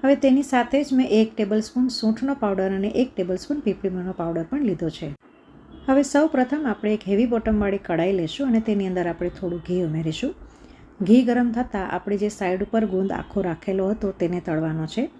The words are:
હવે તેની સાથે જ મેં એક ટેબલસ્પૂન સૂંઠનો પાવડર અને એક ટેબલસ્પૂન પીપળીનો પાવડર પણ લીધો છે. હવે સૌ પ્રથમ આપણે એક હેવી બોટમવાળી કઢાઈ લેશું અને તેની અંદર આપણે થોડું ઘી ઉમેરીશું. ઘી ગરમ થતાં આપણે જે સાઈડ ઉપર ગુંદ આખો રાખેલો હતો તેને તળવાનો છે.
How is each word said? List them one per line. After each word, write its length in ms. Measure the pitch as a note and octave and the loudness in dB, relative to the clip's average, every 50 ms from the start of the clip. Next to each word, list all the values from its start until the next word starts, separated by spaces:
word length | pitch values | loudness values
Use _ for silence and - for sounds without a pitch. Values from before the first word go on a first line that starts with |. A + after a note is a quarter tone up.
હવે 140 | - C4+ C#4 C#4 C#4 | 6 4 4 6 6
તેની 240 | C4+ B3+ C4+ C#4 - - | 4 4 4 2 2 2
સાથે 240 | B3 A#3+ A#3+ - C#4 | 0 0 2 2 0
જ 100 | D4 C#4 C4+ B3+ | 0 2 2 2
મેં 100 | C4 - - A3 | 2 4 4 4
એક 80 | A3 A3 - - | 4 4 2 -4
ટેબલસ્પૂન 500 | G#3+ G3 G#3+ A3 A3 - - B3 B3+ B3+ A3+ - | -2 0 2 0 0 -2 -2 0 0 0 0 0
સૂંઠનો 400 | - A3 A3 - B3+ C4+ C#4 C#4 | 0 0 0 0 -2 -4 -2 -2
પાવડર 280 | - G#3 G3 F#3 F#3+ F#3+ G3 F#3+ | 0 -2 0 0 0 0 0 0
અને 80 | G3 G#3 - - | -2 -2 0 0
એક 140 | B3+ B3+ - | 0 0 0
ટેબલસ્પૂન 480 | - F#3 F3 F#3 F#3 - - D4 D4 - G#3+ | -4 -2 -2 -2 -6 -4 -6 -6 -2 -2 -2
પીપળીનો 500 | F#3 - - G3 F#3 F#3 F3+ F#3 F#3 - | -2 -2 -4 -4 -4 -4 -6 -6 -6 -4
પાવડર 240 | F3 E3+ E3 E3 E3 D#3+ | -4 -4 -4 -4 -4 -4
પણ 180 | - D4 D4 A3 | -4 -2 0 -2
લીધો 200 | F3+ D#3 F3 D#3+ D3+ - | -2 -2 -4 -6 -6 -6
છે. 160 | E3 D3 D3 - _ - _ - _ - - - - - - - - - | -10 -12 -12 -14 _ -20 _ -20 _ -20 -20 -20 -20 -20 -20 -12 -2 2
હવે 140 | C4+ C#4 C#4+ | 2 2 2
સૌ 180 | C4+ - C#4+ D#4 D#4+ | 4 2 2 2 4
પ્રથમ 320 | D4+ C4 B3+ B3+ C#4+ D4+ D#4 B3+ | 2 0 0 0 0 -4 -2 -2
આપણે 200 | G#3 - - G#3+ G#3+ | -4 -2 0 -2 -2
એક 80 | G#3+ - F#3+ | -2 0 0
હેવી 160 | G3+ G3 A#3+ A#3+ A#3+ | 2 2 2 2 0
બોટમવાળી 500 | A3+ A3+ A3+ A3 G#3 G#3 G3 G3 G3 - | 0 0 0 0 2 2 0 -2 -4 -2
કઢાઈ 320 | - F3 E3 E3 F#3 G3 | -2 0 0 2 2 0
લેશું 340 | F#3+ E3 D#3 - - C#4 C4 | 0 -2 -2 -4 -4 -2 2
અને 120 | A#3 A3+ A3 A3+ | 2 2 2 2
તેની 200 | G#3 G3+ G3 F#3+ | 0 0 0 0
અંદર 160 | F#3 F3+ F3 F3 | -2 -2 -2 -2
આપણે 200 | E3 - F3+ F3+ - | -4 -4 -6 -6 -6
થોડું 260 | - G3 F3 F3 F3 E3 - | -6 -6 -6 -6 -6 -4 -2
ઘી 160 | F3+ F3+ F3+ | -2 0 0
ઉમેરીશું. 460 | D#3+ D#3 D#3+ D#3+ D#3+ D#3 - - C#4+ F#4+ - - - - - - - - - - - - - G3 F3 | 0 -2 -2 -2 -2 -4 -2 -4 -6 -6 -8 -16 -20 -20 -20 -20 -20 -20 -20 -20 -20 -8 -6 4 6
ઘી 100 | A3 B3 C4 A3+ | 8 8 8 6
ગરમ 220 | A#3+ B3 B3 A#3+ A3+ A#3 | 2 2 2 0 0 -2
થતાં 280 | B3 B3 - G3+ F#3+ - - F3+ | -4 -4 -4 -6 -4 -4 -4 -6
આપણે 200 | - - G3+ G3 G3+ | -4 -2 -2 -2 -2
જે 60 | G#3 G#3+ - | -4 -4 -2
સાઈડ 280 | G3+ F3+ F#3 F#3 G3+ | -2 -2 0 -2 -2
ઉપર 180 | G#3 - A3+ A3 G3+ F#3+ | 0 0 0 0 2 0
ગુંદ 200 | F#3 F#3+ F#3+ F3+ - | 0 0 0 -2 -4
આખો 260 | - - - G3+ F3+ | -6 -4 -4 -2 -2
રાખેલો 400 | F3+ E3 D#3+ - - F#3+ F#3+ F#3+ F#3+ | -2 -2 -4 -4 -4 -2 0 0 0
હતો 180 | G#3+ A3+ - G3 F#3+ - | -2 -2 -4 -6 -2 -2
તેને 180 | F3+ E3 F3+ F3 E3 - | -2 -2 -2 -4 -4 -2
તળવાનો 400 | D#3 D#3 D#3+ D#3+ D#3+ D#3+ D#3+ D#3 - | -2 -2 -2 -2 -2 -4 -6 -4 -4
છે. 100 | G#3+ C4 E4+ - - | -4 -4 -4 -6 -14